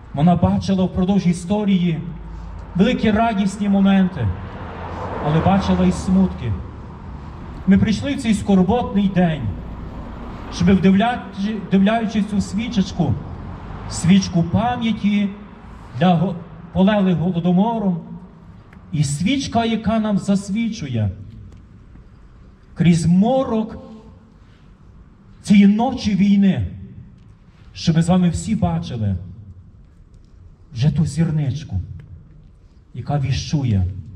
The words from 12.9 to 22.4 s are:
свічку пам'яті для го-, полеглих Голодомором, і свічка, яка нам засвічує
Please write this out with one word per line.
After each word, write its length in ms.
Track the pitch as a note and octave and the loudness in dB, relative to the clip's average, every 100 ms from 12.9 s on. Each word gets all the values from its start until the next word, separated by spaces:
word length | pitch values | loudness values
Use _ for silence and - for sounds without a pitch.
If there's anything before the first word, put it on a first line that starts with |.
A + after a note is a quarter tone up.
| - C#3+ - - - - - - - - | 0 0 0 -6 -12 -12 -14 -14 -12 -10
свічку 520 | - E3 G3 F#3+ F3 | -4 4 4 4 0
пам'яті 840 | E3 F#3 A#3 B3 A3+ G#3+ G3+ G#3 G3+ - - - - - - A#2+ | 0 0 0 0 -2 -2 0 0 0 -4 -16 -20 -20 -20 -14 0
для 160 | F3+ | 2
го-, 200 | E3+ F#3 E3+ - - - | 4 0 -4 -12 -18 -8
полеглих 440 | E3+ F#3+ G#3 F#3+ E3 | 2 2 4 2 2
Голодомором, 840 | E3+ E3+ F3 F3+ A3 A3+ G3 E3+ - - - - - - - - - | 0 0 2 2 2 0 -2 -2 -6 -16 -18 -20 -20 -20 -20 -20 -8
і 120 | - | -2
свічка, 600 | C#3 - F3+ C#4 - A#3 | -2 0 -2 -2 -2 -2
яка 340 | A3+ A3 G3 A3+ | 0 0 0 0
нам 200 | G#3+ G3 | 0 -2
засвічує 920 | - G3 - G3+ A#3 - C#3 A#2 G#2 - - - - - - - - - - - - - | 0 -2 0 -2 -2 -4 -6 -2 -2 -4 -14 -18 -20 -20 -20 -20 -20 -20 -20 -20 -20 -20